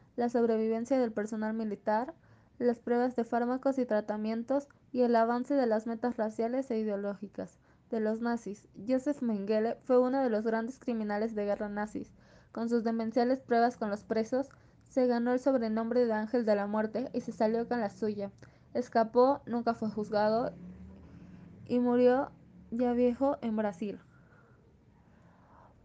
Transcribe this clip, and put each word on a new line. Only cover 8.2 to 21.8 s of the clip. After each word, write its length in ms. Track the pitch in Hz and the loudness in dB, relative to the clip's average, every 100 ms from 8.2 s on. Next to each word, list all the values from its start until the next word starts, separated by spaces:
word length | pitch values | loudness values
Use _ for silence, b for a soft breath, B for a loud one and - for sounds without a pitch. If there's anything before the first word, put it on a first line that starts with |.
| 233 233 196 208 - - 202 | -2 -4 -6 -12 -14 -12 -2
Joseph 340 | 262 277 285 | 0 0 -2
Mengele 540 | 240 208 202 214 220 233 | -2 -2 0 0 0 -2
fue 160 | - 254 | 2 4
uno 200 | 254 269 | 4 2
de 120 | 262 | 2
los 120 | 214 | 0
grandes 360 | 226 220 226 - | 0 -2 -4 -6
criminales 560 | - 226 214 208 226 208 | -6 -4 -2 -2 -2 -2
de 100 | 202 | -2
guerra 240 | 202 208 | -2 -4
nazis. 460 | 208 214 - 214 b b b b | -6 -6 -8 -12 b b b b
Con 160 | - 233 | -6 -2
sus 160 | 240 | 0
demenciales 580 | 226 226 226 233 247 262 | 0 -2 -2 0 2 0
pruebas 360 | - 233 240 247 | 0 2 2 0
con 140 | 220 | -4
los 140 | 202 - | -4 -2
presos, 440 | 226 220 254 277 b b b - | -2 0 -2 -4 b b b -6
se 180 | 262 254 | 0 2
ganó 280 | 233 240 | 2 0
el 60 | 254 | 0
sobrenombre 680 | 277 262 226 220 226 240 233 | 2 2 0 -2 0 2 2
de 60 | |
Ángel 340 | 214 220 247 220 | 0 0 0 2
de 80 | 202 | 2
la 100 | 208 | 2
Muerte 460 | 214 220 220 262 | 0 -2 -2 -4
y 80 | 240 | -6
se 100 | 240 | -6
salió 360 | 214 220 226 233 | 0 0 0 -2
con 120 | 240 | -2
la 120 | 208 | -4
suya. 400 | - 220 202 196 - b b b | -2 -4 -4 -6 -10 b b b
Escapó, 720 | 240 247 233 220 240 254 285 - | -6 0 2 4 6 4 4 -2
nunca 300 | 233 233 233 | -4 -2 -2
fue 160 | 220 | -4
juzgado 600 | 214 208 208 214 220 254 - - - - - B B B B B - - | -4 -2 0 2 2 0 -6 -14 -16 -18 -20 B B B B B -18 -4
y 140 | |
murió 500 | 247 | 0